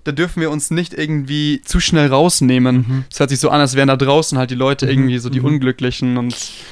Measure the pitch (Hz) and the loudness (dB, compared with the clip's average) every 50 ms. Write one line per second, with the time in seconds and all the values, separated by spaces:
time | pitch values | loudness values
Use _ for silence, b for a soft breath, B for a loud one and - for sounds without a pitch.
0 | - 156 147 139 175 175 - 175 160 156 151 151 - - 160 170 175 165 - - | -8 -6 -4 -2 -4 -4 -2 -4 -2 -2 -2 -4 -4 -2 -2 -2 -4 -4 -6 -6
1 | 156 151 156 147 139 131 147 151 147 147 147 127 - - - 180 - - 175 156 | -4 -4 -2 -4 -4 -4 -4 -2 -2 -2 -2 -4 -4 -2 -2 -2 0 2 2 4
2 | 147 139 131 139 160 180 - - 139 127 127 127 127 127 127 127 123 117 131 131 | 4 4 4 4 4 4 2 2 2 4 4 4 4 4 2 2 2 0 -2 -4
3 | 131 - - - 143 131 139 127 - 135 143 147 143 131 127 135 139 135 135 127 | -4 -4 -2 -2 0 0 0 0 0 2 2 2 2 2 2 2 2 2 2 2
4 | 139 135 139 160 156 - 147 131 127 123 127 123 131 135 139 - 131 120 135 135 | 2 2 2 2 2 0 0 -2 -2 -2 -2 -2 -2 0 0 0 -2 0 2 2
5 | 135 127 123 123 117 127 135 123 123 143 151 143 127 127 127 - 123 123 123 - | 2 2 0 -2 -4 -4 -2 -2 0 0 0 0 0 -2 -2 -2 -2 -4 -2 -2
6 | 131 123 123 123 120 123 117 - B B B B B B | -2 -2 -2 -2 -2 -4 -6 -8 B B B B B B